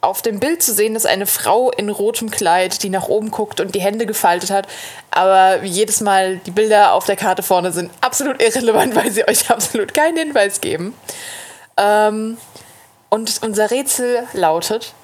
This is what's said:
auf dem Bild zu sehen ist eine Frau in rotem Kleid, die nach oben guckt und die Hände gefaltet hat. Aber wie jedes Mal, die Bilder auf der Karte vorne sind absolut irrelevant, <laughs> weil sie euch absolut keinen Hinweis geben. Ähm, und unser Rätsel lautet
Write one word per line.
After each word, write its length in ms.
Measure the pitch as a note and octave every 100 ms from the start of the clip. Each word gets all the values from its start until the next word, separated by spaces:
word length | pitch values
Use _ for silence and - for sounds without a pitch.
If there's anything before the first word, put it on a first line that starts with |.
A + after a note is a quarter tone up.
auf 220 | D#3 F#3+
dem 160 | A#3 G#3
Bild 240 | C4+ E4+
zu 100 | -
sehen 220 | G3+ A3
ist 120 | A3 -
eine 200 | F#3+ G3
Frau 440 | - G#3+ G#3+ B3+
in 160 | - G#3
rotem 420 | G3+ G3+ A#3 A3+
Kleid, 540 | - F3+ F3 F#3 -
die 60 | G3+
nach 180 | F#3+ F#3
oben 240 | G#3+ G#3+
guckt 260 | - G#3 -
und 160 | F#3+
die 60 | G3
Hände 260 | F#3+ A3 A3
gefaltet 440 | - F#3 F3 F3+
hat. 180 | G3 G3 - - - -
Aber 520 | - F#3 F#3+ F#3+ F#3+
wie 60 | G3
jedes 320 | F3+ G#3+ -
Mal, 360 | G#3 F#3+ F#3+ F#3
die 140 | F#3
Bilder 400 | F3+ A3 G#3 G3+
auf 140 | E3 F#3+
der 100 | G3
Karte 260 | G3+ F#3+
vorne 300 | F#3 F3+ F3+
sind 180 | E3+ F3 -
absolut 400 | B3+ - C#4 C4
irrelevant, 540 | A3+ A#3 A#3 G#3+ B3+
<laughs> 0 |
weil 160 | A#3 A3+
sie 160 | G3+ -
euch 240 | A3 -
absolut 420 | A3+ - A3+ G3
keinen 240 | - D#4 E4
Hinweis 420 | D#4 C#4+ G3+ -
geben. 340 | - D#3+ F#3 B3+ - - - - - - - -
Ähm, 600 | G3+ G#3 G#3+ G#3+ A3 A3+ - - - - - _ _
und 320 | A3 A3 -
unser 300 | A3+ G#3 G#3+
Rätsel 520 | B3 C#4 - B3 A#3+ B3
lautet 600 | - E3 E3 F3 A3 - -